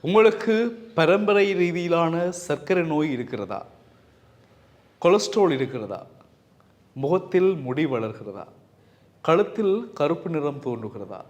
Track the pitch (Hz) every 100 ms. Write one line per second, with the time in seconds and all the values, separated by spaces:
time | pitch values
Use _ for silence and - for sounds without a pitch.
0 | 147 208 220 220 - 220 233 233 - -
1 | 160 196 208 202 202 185 175 175 175 165
2 | 165 170 175 175 - 147 - 185 165 151
3 | 151 123 117 113 95 98 - _ _ _
4 | _ _ _ _ _ _ _ _ _ _
5 | 175 202 - 220 190 135 131 127 101 95
6 | - - _ _ _ _ _ _ _ 131
7 | 139 180 185 185 190 180 127 131 156 123
8 | 110 107 104 95 - - _ _ _ _
9 | _ _ - 170 208 - 202 202 240 -
10 | 147 165 175 156 147 139 131 117 107 107
11 | 98 95